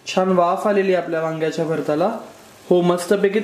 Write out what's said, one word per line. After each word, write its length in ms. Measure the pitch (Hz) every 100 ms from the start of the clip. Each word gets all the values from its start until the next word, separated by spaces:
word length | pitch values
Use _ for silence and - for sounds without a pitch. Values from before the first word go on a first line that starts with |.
| -
छान 240 | - 185
वाफ 360 | 185 175 190 214
आलेली 280 | 202 190 180
आपल्या 260 | 160 165
वांग्याच्या 440 | 160 160 156 151 160
भरताला. 420 | 156 139 151 185 233 - - - - -
हो, 120 | 180
मस्तपैकी 580 | 175 175 - 202 196 208